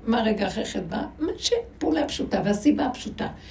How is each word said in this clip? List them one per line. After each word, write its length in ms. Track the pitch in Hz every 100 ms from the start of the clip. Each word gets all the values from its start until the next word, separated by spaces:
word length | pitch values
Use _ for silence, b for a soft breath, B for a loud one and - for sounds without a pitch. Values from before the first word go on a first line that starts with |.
| 226
מה 160 | 233
רגע 240 | 220 196 190
אחרי 180 | 220
חטא 160 | - 196
בא? 260 | 165 - - -
מה 140 | 320 -
ש-, 140 | - 466 - -
פעולה 300 | 320 311 285
פשוטה, 340 | - - 196
והסיבה 420 | 185 208 294 294 277
הפשוטה. 420 | - 208 - - B B